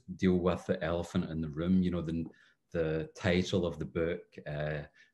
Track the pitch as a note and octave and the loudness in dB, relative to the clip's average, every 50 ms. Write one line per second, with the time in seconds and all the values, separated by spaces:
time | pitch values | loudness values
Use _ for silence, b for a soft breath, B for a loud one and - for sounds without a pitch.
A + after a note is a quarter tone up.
0 | - - F2 - F#2 F#2 F2+ F2+ E2+ F2+ F2 E2+ - - F2+ - D#2+ D#2+ E2+ E2+ | -10 -12 -4 2 4 4 4 4 4 2 0 0 0 -2 -2 -2 0 -2 -2 -2
1 | E2+ - - F#2 E2 D#2+ D#2+ D#2+ D#2+ D#2 D2 D#2 E2 F2+ F#2+ F#2 F2+ F2+ E2+ F2 | -2 -2 -2 -2 -2 -2 -2 -4 -4 -4 -4 -2 2 4 4 4 4 2 0 -2
2 | D#2+ D#2+ E2 E2 E2 - b b b b b b _ _ - E2+ E2 D#2+ D#2 D#2+ | -2 -2 -2 -4 -4 -6 b b b b b b _ _ -2 -2 0 0 0 -2
3 | D#2 - - - - F#2+ F2 F2+ F2+ - - F#2 F2 E2+ D#2 D#2 D#2 - - E2+ | -4 -6 -6 -2 0 2 4 4 2 2 0 0 0 0 -2 -4 -6 -4 -2 -2
4 | E2 E2 F2 - - _ - - - D#2 D2+ D2 D2+ D2+ D2+ D2 D2 - b b | 0 0 -2 -4 -8 _ -18 -14 -10 -8 -6 -4 -4 -4 -4 -6 -8 -12 b b
5 | b b | b b